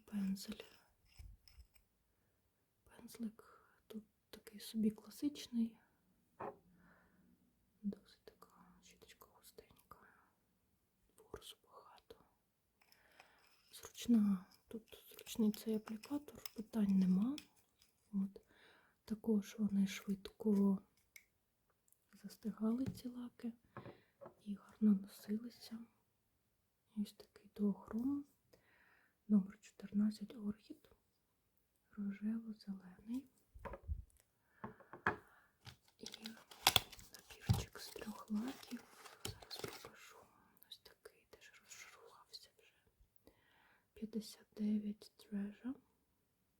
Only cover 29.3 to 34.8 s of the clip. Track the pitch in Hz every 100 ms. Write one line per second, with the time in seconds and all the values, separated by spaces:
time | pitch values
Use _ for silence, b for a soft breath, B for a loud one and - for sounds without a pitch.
29.3 | 208 185 - - - 202 208 214 214 202
30.3 | 254 208 - - 302 - - _ _ _
31.3 | _ _ _ _ _ _ - 202 202 214
32.3 | 226 226 214 - 190 185 180 220 254 -
33.3 | _ _ - - - - - - _ _
34.3 | B B B - -